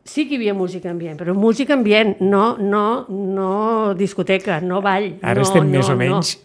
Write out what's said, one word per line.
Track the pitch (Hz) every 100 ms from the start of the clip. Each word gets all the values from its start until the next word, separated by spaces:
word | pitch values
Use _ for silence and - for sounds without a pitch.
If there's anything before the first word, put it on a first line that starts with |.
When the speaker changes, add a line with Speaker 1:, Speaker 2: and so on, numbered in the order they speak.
| -
Speaker 1:
Sí | 285 277
que | 269
hi |
havia | 214
música | 196 180 175 175
ambient, | 175 165 151
però | 175
música | 196 220 226 277
ambient, | 277 208 214 220 196
no, | 190 196 226 233
no, | 202 208 208 254 254
no | 196 190 190 190 202 220 220 214 180
discoteca, | 196 - 180 190 214 160
no | 180 190
ball, | 196 190 202 160
Speaker 2:
Ara | - 127
Speaker 1:
no, | 135
Speaker 2:
estem | 190 151
Speaker 1:
no, | 139
Speaker 2:
més | 127
o | 127
Speaker 1:
no. |
Speaker 2:
menys | 131 190 160 -